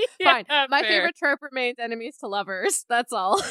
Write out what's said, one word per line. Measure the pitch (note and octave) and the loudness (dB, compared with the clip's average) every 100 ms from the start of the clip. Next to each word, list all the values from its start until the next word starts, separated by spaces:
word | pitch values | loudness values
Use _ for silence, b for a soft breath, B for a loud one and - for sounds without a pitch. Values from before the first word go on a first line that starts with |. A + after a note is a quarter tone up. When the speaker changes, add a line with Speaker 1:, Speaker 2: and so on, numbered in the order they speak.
| A#4+ | -4
Speaker 1:
<laughs> | - | 2
Yeah, | F#4 B3 G3 | 2 2 2
Speaker 2:
Fine. | D4 C4 | 0 2
My | C#4+ | 2
Speaker 1:
fair. | G#3+ | 2
Speaker 2:
favorite | G#3 E3+ - | 2 0 0
trope | D4 C#4 | -2 -2
remains | D4 C4 B3 B3 | -4 -4 -4 -4
enemies | A#3 A3+ A#3 - | -8 -8 -10 -10
to | G#3+ | -6
lovers. | G3+ G3 F#3 G4 - - | -4 -4 -2 -2 -2 0
<laughs> | |
That's | A#3+ A#3+ | -2 0
all. | G#3+ F#3 G4+ - | -2 2 0 0